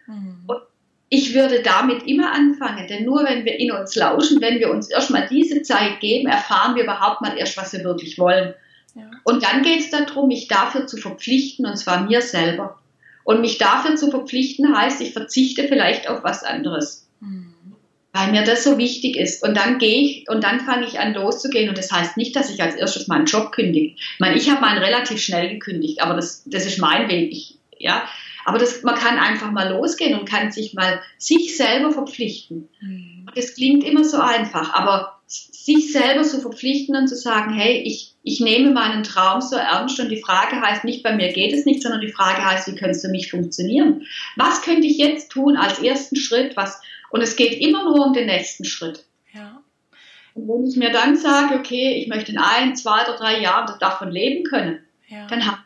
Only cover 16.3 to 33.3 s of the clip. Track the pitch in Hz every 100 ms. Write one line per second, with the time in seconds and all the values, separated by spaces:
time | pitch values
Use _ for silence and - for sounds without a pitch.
16.3 | - - - 180 160 151 - _ _ 202
17.3 | 190 175 170 175 - _ _ _ 190 196
18.3 | 214 220 240 285 226 240 - 254 - -
19.3 | - 214 208 214 254 220 240 285 - -
20.3 | 220 202 247 262 247 233 - 214 202 196
21.3 | - 269 247 214 190 185 180 170 220 247
22.3 | 277 - - 165 156 190 - - 156 160
23.3 | 214 214 - 185 160 151 - - - 185
24.3 | 214 277 277 220 202 190 240 240 214 -
25.3 | 175 180 214 - 175 156 - 170 170 165
26.3 | - - 190 190 196 156 185 220 175 170
27.3 | - - - _ - - 214 - - -
28.3 | - - 220 240 - 240 233 233 240 202
29.3 | 220 214 202 190 190 339 339 311 202 202
30.3 | 208 214 214 214 190 185 185 - - -
31.3 | 330 339 - 233 254 302 285 285 - 214
32.3 | - - 165 156 _ 196 185 175 175 185